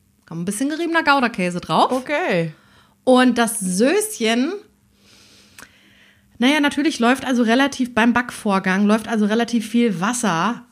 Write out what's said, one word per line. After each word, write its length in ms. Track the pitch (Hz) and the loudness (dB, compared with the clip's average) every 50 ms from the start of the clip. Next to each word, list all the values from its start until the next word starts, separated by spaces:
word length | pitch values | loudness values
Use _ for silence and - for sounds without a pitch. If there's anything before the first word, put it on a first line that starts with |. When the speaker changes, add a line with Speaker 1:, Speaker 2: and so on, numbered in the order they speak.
| _ _ _ _ _ | _ _ _ _ _
Speaker 1:
Kam 160 | - 165 165 175 | -14 -10 -8 -6
ein 20 | |
bisschen 240 | 190 202 208 269 285 | -6 -4 -4 -2 -4
geriebener 340 | 311 311 339 320 330 330 302 | -4 -4 -4 -2 -2 0 2
Gouda-Käse 560 | 294 277 277 247 226 240 - 180 180 175 175 | 2 2 2 2 -2 -2 -2 -4 -4 -4 -6
drauf. 300 | - - 160 196 311 - | -6 -2 0 2 2 2
Speaker 2:
Okay. 600 | 247 262 254 294 294 294 370 320 202 170 165 160 151 _ _ _ _ _ _ _ _ _ - | 0 -2 -4 -4 -4 -2 -2 0 0 -2 -2 -4 -6 _ _ _ _ _ _ _ _ _ 0
Speaker 1:
Und 340 | 254 254 247 254 254 220 226 | 4 4 6 6 4 2 2
das 200 | 233 208 214 - | 0 -2 -2 -4
Söschen, 920 | 190 185 180 185 233 277 339 427 427 - - - 226 214 233 247 262 320 392 403 - _ _ _ _ _ _ _ _ _ _ _ _ _ _ - - _ _ - - - _ _ _ _ _ _ _ _ _ _ _ _ _ - | -4 -4 0 2 2 2 2 2 0 -2 -4 -4 -2 0 0 0 0 -2 -4 -8 -12 _ _ _ _ _ _ _ _ _ _ _ _ _ _ -20 -20 _ _ -20 -20 -20 _ _ _ _ _ _ _ _ _ _ _ _ _ 0
naja, 220 | 233 262 294 311 | 2 2 2 4
natürlich 380 | 285 285 - 285 294 320 - - | 2 0 0 0 -2 -2 0 0
läuft 240 | 233 233 262 262 - | 2 2 2 0 0
also 160 | 247 269 233 247 | -2 0 2 2
relativ, 520 | 214 226 262 277 277 277 - 254 247 - | 2 2 2 2 0 0 -4 -6 -4 0
beim 180 | 214 220 240 220 | 0 2 2 2
Backvorgang 760 | 240 240 240 - - - 214 196 190 190 190 185 196 208 | 2 0 -4 -6 -6 -2 0 0 0 0 0 0 2 2
läuft 220 | 202 214 220 214 - | 2 2 2 0 -2
also 160 | 233 214 208 | -2 0 0
relativ 420 | 202 214 233 233 233 240 233 208 - | 0 0 0 0 0 -2 -2 -2 0
viel 320 | - 240 240 233 190 160 | 0 2 2 2 0 0
Wasser 640 | 180 214 247 - - 202 170 160 175 214 240 - - _ | -2 -4 -2 -2 0 0 0 0 0 -2 -2 -4 -8 _